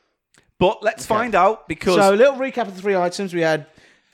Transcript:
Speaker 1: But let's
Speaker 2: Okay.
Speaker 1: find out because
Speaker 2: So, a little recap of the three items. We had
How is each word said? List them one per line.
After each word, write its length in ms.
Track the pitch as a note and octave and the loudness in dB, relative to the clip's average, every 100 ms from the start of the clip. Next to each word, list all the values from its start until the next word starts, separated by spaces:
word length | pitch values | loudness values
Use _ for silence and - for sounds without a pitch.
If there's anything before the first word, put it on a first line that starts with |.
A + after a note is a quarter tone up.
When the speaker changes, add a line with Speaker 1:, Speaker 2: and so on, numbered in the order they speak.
| _ _ _ _ _ _ | _ _ _ _ _ _
Speaker 1:
But 260 | F#3 A3 | 0 0
let's 200 | G#3+ A3+ - | -4 -4 -4
Speaker 2:
Okay. 20 | G#3+ | -2
Speaker 1:
find 160 | A#3+ G3 | 0 2
out 320 | F#3+ A3 - | 2 0 -8
because 280 | D#3 G3 F3+ | -6 0 4
Speaker 2:
So, 180 | G3 | 4
a 20 | G3+ | 4
little 200 | C#4 B3+ | 2 2
recap 320 | C4 A#3+ G3+ | -4 -6 -8
of 80 | F#3 | -6
the 60 | |
three 140 | G3+ F#3+ | -4 -2
items. 380 | F3 F3 G3 | -2 -4 -6
We 80 | F3 | -2
had 240 | D#3+ D#3 C#3 _ _ _ _ | -2 -2 -6 _ _ _ _